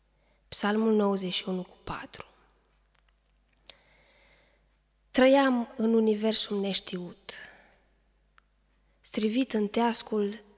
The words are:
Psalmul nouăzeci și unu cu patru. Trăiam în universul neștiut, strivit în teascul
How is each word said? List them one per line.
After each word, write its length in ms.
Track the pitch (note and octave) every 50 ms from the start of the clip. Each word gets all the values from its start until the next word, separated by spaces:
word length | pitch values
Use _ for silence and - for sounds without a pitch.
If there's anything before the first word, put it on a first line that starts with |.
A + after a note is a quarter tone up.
| _ _ _ _ _ _ _ _ _ _
Psalmul 440 | - - - G3+ G#3 G#3+ A3 A3+ A3
nouăzeci 420 | G#3+ G#3 G3+ G3 F#3+ F#3+ F3+ F3+
și 140 | - - -
unu 140 | F#3 F#3 F3+
cu 140 | - - - _
patru. 420 | - E3 - - - - - - - _ _ _ _ _ _ _ _ _ _ _ _ _ _ _ _ _ _ _ _ _ _ _ _ _ _ _ - - _ _ _ _ _ _ _ _ _ _ _ _ _ _ _ _ _ _ _ _ _ _ _ _ _ _ _
Trăiam 580 | - - B3+ C4 C4+ C#4 C#4 C4+ B3+ A#3+ A#3 - -
în 180 | - A3 A3 A3+
universul 680 | A3+ A3 A3 G#3+ G#3 G#3 A3 A3 - - - G#3 G3+
neștiut, 720 | G3 G3 F#3 - - - - F3+ F3+ E3+ - - _ - - - - - - - - _ _ _ _ _ _ _ _ _ _ _ _ _ _ - - _ _ _ _ _ _ _ _ _ _ _
strivit 520 | - - - - G#3 A3 G#3+ B3+ C4+ - -
în 160 | A3 G#3 G3+
teascul 760 | - - A#3 A#3 A3+ - - - - G#3+ G#3 G3+ G#3 A3 - - -